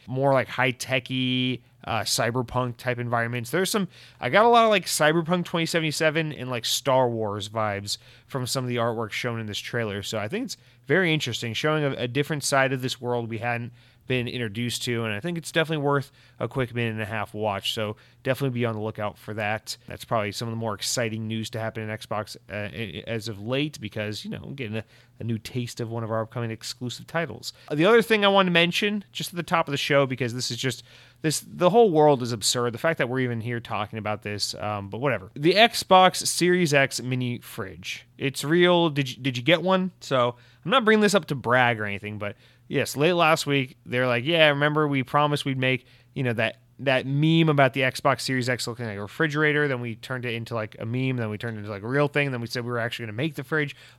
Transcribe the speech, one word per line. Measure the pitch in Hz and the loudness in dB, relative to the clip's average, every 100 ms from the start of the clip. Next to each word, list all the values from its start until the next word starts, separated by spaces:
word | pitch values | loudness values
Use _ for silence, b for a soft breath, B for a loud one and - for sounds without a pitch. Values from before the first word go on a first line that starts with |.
| - | -10
more, | 127 139 | 0 2
like, | 135 110 | 2 2
high-techy, | - 131 120 - 131 123 131 127 127 127 123 b b - | 0 -2 -2 -2 -2 -2 -2 0 0 -2 -4 b b -4
uh, | 110 | -4
cyberpunk | 101 - 117 120 120 127 127 117 | -2 0 0 0 -2 -2 -4 -4
type | 127 120 | -6 -4
environments. | 120 120 117 123 117 | -2 -2 -2 -4 -2
There's | 160 185 | -2 0
some, | 220 185 B B B | 0 -2 B B B
I | 123 | 2
got | 160 233 | 6 8
a | |
lot | 233 226 | 8 6
of, | |
like, | 208 - | 4 2
Cyberpunk | - 151 165 160 180 170 | 2 4 4 2 -2 0
twenty | 175 165 | -2 0
seventy-seven | 170 160 139 160 151 156 | 0 0 2 0 2 -2
and, | 147 127 | -4 -6
like, | 123 113 | -4 -2
Star | - - 131 127 | -2 2 4 4
Wars | 117 107 104 101 | 2 -2 -4 -4
vibes | 110 110 101 101 - b b b | -2 0 -2 -4 -8 b b b
from | 139 123 | -6 -4
some | 139 | -2
of | 127 | -2
the | 120 | 0
artwork | 117 113 110 | 0 0 -4
shown | - 127 113 | -4 -4 -4
in | 110 | -6
this | 101 | -8
trailer. | - 123 113 101 | -4 -4 -2 -4
So | 98 110 | -4 -4
I | 104 | -4
think | 196 247 | -6 -6
it's | - b b - | -10 b b 0
very | 160 180 | 2 2
interesting, | 156 135 110 120 107 | 0 -2 -6 -6 -2
showing | 156 156 | 0 2
a, | 147 | 0
a | 135 123 | -2 -4
different | 123 139 151 | -2 -2 -2
side | - 139 131 | 0 2 2
of | 131 | 0
this | 127 - | -4 -6
world | 123 120 117 | -4 -4 -4
we | 113 | -6
hadn't | 120 117 120 b b b _ | -4 -6 -8 b b b _
been | 127 120 | -2 -2
introduced | 123 117 101 120 - | -4 -6 -4 -4 -4
to, | - 117 113 | -2 -2 -2
and | |
I | 101 | -4
think | 170 170 | -4 -8
it's | 151 | -4
definitely | 165 151 160 143 | 0 0 0 2
worth | 143 135 b b b | 0 -2 b b b
a | 117 | -6
quick | 135 120 117 | -2 -4 -2
minute | 117 | -4
and | 110 | -4
a | 104 | -6
half | 110 101 | -6 -6
watch, | 107 107 98 - | -4 -2 -2 -4
so | - 107 107 b b | -4 -4 -6 b b
definitely | - 131 139 120 | -4 0 0 0
be | 117 | -2
on | 110 | -2
the | |
lookout | 107 107 104 - | -6 -6 -8 -8
for | - 107 | -12 -6
that. | 104 107 - - - | -4 -4 -6 -14 -12
That's | 90 | -16
probably | - 117 104 | -4 -2 -2
some | 98 117 | -4 -6
of | |
the | 113 | -6
more | 113 | -6
exciting | 101 - - 117 110 110 | -4 -4 -2 -2 -4 -6
news | 113 107 | -6 -6
to | 113 | -6
happen | 110 113 | -6 -6
in | 110 | -8
Xbox, | 110 - 104 107 - - | -8 -6 -6 -6 -12 -10
uh, | 107 101 73 | -8 -8 -8
i-, | 110 87 - | -10 -10 -6
as | 117 107 | -6 -6
of | 98 | -10
late, | 104 131 151 - | -4 -2 -2 -6
because, | 107 - 104 104 202 | -10 -6 -6 -6 -10
you | |
know, | - | -12
I'm | - 135 | -12 -10
getting | 113 110 | -8 -8
a, | - b b _ | -8 b b _
a | |
new | 113 113 | -6 -6
taste | - 127 120 - | -4 -8 -8 -8
of | 113 | -6
one | 117 | -6
of | 113 | -4
our | 110 | -4
upcoming | 110 123 117 | -4 -6 -8
exclusive | 113 - - 123 - - | -8 -10 -10 -10 -10 -8
titles. | 165 160 104 - B B | -6 -6 -8 -12 B B
Uh, | 147 | 2
the | 170 | 6
other | 233 | 6
thing | 226 220 202 | 6 4 6
I | |
wanted | 196 185 | 6 6
to | |
mention, | 175 170 - 208 208 - | 4 4 2 -2 -2 -8
just | - 160 | -10 -8
at | 175 | -8
the | |
top | 156 170 160 | 0 0 0
of | |
the | 139 | -2
show, | - - 135 | 2 4 4
because | 127 123 | 0 -4
this | 123 123 | -4 -6
is | 117 | -4
just, | 131 - B B B B | -4 -4 B B B B
this, | 156 147 - | -2 -2 -6
the | 147 175 | 2 4
whole | 214 233 | 6 6
world | 151 151 139 | 8 6 6
is | 120 | 0
absurd. | 117 - 127 120 | -2 -2 0 -2
The | 113 | 0
fact | 165 160 | -2 0
that | 135 | -2
we're | 127 | 0
even | 127 117 | -2 -2
here | 110 120 | -4 -6
talking | 117 104 104 110 | -6 -6 -6 -6
about | 104 104 | -4 -4
this, | 104 104 - - | -6 -6 -6 -6
um, | 104 104 101 | -6 -4 -6
but | 113 | -4
whatever. | 139 110 92 | -2 -2 -6
The | - 151 | 0 2
Xbox | 185 233 - - 185 185 - - | 6 6 4 6 8 8 4 -4
Series | - 175 180 170 | 0 2 4 4
X | 143 135 - | 4 2 0
mini | 123 127 127 120 | -4 -2 -2 -4
fridge. | - - 95 85 92 - - - | -10 -10 -10 -10 -12 -12 -14 -6
It's | 135 135 | -6 -4
real. | 139 170 175 175 170 | 2 4 6 6 4
Did | 143 135 | 2 -2
you, | 113 | -2
did | 127 123 | -4 -2
you | |
get | 123 170 | 2 2
one? | 175 190 185 - | 4 2 0 -6
So | - 131 123 - b b 156 | -2 2 2 0 b b 0
I'm | |
not | 254 | 2
bringing | 220 220 | 6 6
this | 208 196 | 6 4
up | 156 | 0
to | 139 | -4
brag | 113 123 123 113 | 2 4 4 2
or | 107 | -4
anything, | 101 104 104 | -6 -8 -8
but | 101 - b b b | -8 -10 b b b
yes, | 139 113 120 | -2 -2 0
late | 156 | 2
last | 175 160 160 - | 4 4 4 2
week, | 143 131 - - | 0 0 -8 -4
they're | 123 127 | 0 2
like, | 120 127 | 0 2
"Yeah, | 165 156 | 6 6
remember | 143 147 151 151 | 6 2 2 2
we | 139 | 0
promised | 123 147 147 147 143 | 2 2 4 2 -2
we'd | 131 | 0
make, | 131 131 - b b | 0 0 -4 b b
you | - | -4
know, | 127 | -2
that, | 113 113 - _ _ | 0 0 -2 _ _
that | 135 131 123 | 2 2 2
meme | 139 156 165 160 | 2 4 6 4
about | 143 135 | 6 4
the | 135 | 4
Xbox | 131 - 147 127 | -2 0 0 0
Series | - 131 123 | -2 -2 -2
X | 120 - | -2 -4
looking | 110 117 | -6 -8
like | 101 | -8
a | |
refrigerator. | 101 - 160 147 151 147 147 | -10 -4 -2 2 2 2 0
Then | 127 | -2
we | 120 107 | -6 -10
turned | - 127 123 | -8 -8 -6
it | |
into, | 117 113 117 | -6 -6 -6
like, | 107 - | -6 -8
a | 113 | -6
meme. | 123 131 127 | -2 -2 -2
Then | 113 | -4
we | 104 | -4
turned | 120 110 | -8 -8
it | |
into, | 104 | -10
like, | 101 | -10
a | 107 | -2
real | 135 147 | 0 2
thing. | 147 143 | 2 -2
Then | 123 | -2
we | 117 | -6
said | 131 | -6
we | 117 | -4
were | 123 | -4
actually | 117 - 117 | -4 -6 -10
gonna | 107 | -4
make | 160 147 | -4 -6
the | |
fridge." | 131 156 147 - B | -4 -2 -2 -6 B